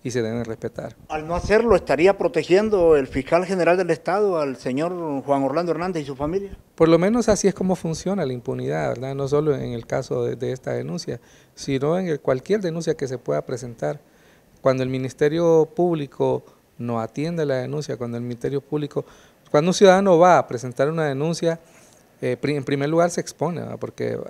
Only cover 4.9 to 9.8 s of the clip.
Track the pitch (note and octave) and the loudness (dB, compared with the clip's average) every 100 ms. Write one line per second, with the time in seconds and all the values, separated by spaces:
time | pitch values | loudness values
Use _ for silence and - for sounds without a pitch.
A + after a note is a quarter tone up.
4.9 | F3+ D#3+ C#3 C#3 C#3 C3+ D3 F3 D#3 F3+ | -4 -6 -6 -2 0 0 -2 -2 -2 -4
5.9 | E3 C#3 C3 D3 F#3 G3 - _ - E3 | -4 -6 -6 -4 -4 -6 -14 _ 2 4
6.9 | E3 F#3 A#3+ A3+ G3+ G3 - F#3 E3 E3+ | 6 4 2 2 2 2 0 -2 -2 -4
7.9 | D#3 F3+ G3+ C#3 B2 A#2 B2+ B2+ D#3 C#3+ | -4 -4 -2 -4 -4 -6 -6 -4 -4 -4
8.9 | A#2+ C3 C#3 C3+ D3 D3+ C3 B2 A#2+ | -4 -8 -6 0 0 2 -2 -4 -8